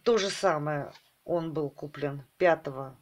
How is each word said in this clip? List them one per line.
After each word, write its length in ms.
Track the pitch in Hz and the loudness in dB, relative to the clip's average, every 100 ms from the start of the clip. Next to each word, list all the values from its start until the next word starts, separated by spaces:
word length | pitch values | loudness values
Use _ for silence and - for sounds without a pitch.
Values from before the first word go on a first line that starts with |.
то 160 | - 226 | 2 2
же 120 | 190 | 2
самое. 600 | - 196 151 151 147 143 - _ _ | 0 2 2 0 -4 -6 -12 _ _
Он 280 | - 170 165 | -4 -2 -2
был 160 | 151 143 | -4 -4
куплен 560 | - 147 143 143 139 135 - | -6 -14 -6 -6 -6 -10 2
пятого 580 | 180 160 147 135 135 131 | 4 4 0 -8 -10 -14